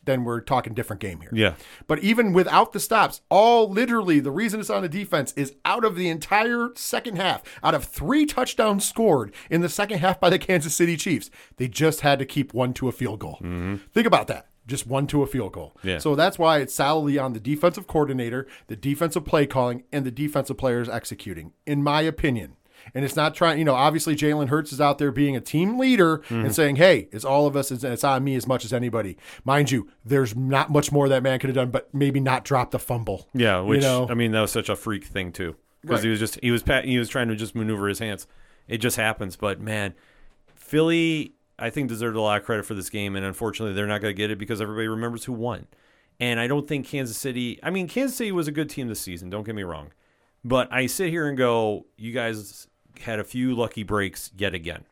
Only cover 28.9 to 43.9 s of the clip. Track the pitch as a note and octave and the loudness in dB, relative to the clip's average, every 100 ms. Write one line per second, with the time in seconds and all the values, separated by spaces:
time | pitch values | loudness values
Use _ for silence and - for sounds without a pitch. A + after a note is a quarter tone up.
28.9 | A2 G2+ - - - - C#3+ C#3 B2+ G2 | -2 -4 -8 -18 -10 0 2 4 0 -2
29.9 | _ A2+ C#3 B2+ A2+ C3 C3+ D3+ D3 C#3 | _ 0 2 2 0 0 0 2 2 2
30.9 | D3 C#3 C3 B2+ C3 C3+ C3 B2 A#2+ - | 2 4 4 2 0 0 0 0 -2 -4
31.9 | C#3 C#3+ C3+ C3 B2+ - C3+ B2 - - | 0 0 2 2 0 2 0 0 -4 -4
32.9 | A#2+ A2 F#2+ - C3 A#2 F#2 F#2+ B2 C3+ | -4 -2 -6 -6 2 4 4 4 4 4
33.9 | B2+ B2 A#2 A#2 A2 G#2 A2+ G#2 G2 - | 2 0 0 2 2 2 0 -2 -4 -4
34.9 | G2+ - G2 F2+ E2 F2 D#2 _ _ D3+ | -6 -6 -6 -6 -6 -8 -8 _ _ -4
35.9 | A2+ A2 A2 A2 - B2 A#2 - C3 - | 0 0 0 -2 -2 0 0 2 0 2
36.9 | B2 A#2 C#3 A#2 A2 A2 A2+ G#2+ G#2+ G2+ | 0 0 -2 -2 -2 -6 -4 -4 -2 -2
37.9 | G2 A2 G2 - - - _ - A2+ A#2+ | -2 -6 -8 -12 -20 -20 _ -10 -2 -2
38.9 | A#2 A2 A2 G2 - G#2 F#2+ G#2 G#2+ G2+ | 0 0 -2 -8 -4 -4 -4 -6 -4 -6
39.9 | E2 _ _ - _ _ _ - D3 D#3+ | -8 _ _ -20 _ _ _ -2 2 4
40.9 | E3+ E3 D#3 - _ _ - A#2 B2+ C3 | 4 2 0 -6 _ _ -8 -6 -4 -4
41.9 | A2+ A#2 A2 G#2+ G#2 - A2 G2+ G#2 F2+ | -4 -4 0 2 0 0 -4 -4 -8 -6
42.9 | G#2+ G2+ G2 F#2+ F#2 A2+ G2 A2 F#2+ G#2 | -6 -4 -4 -6 -6 -6 -4 -6 -4 -2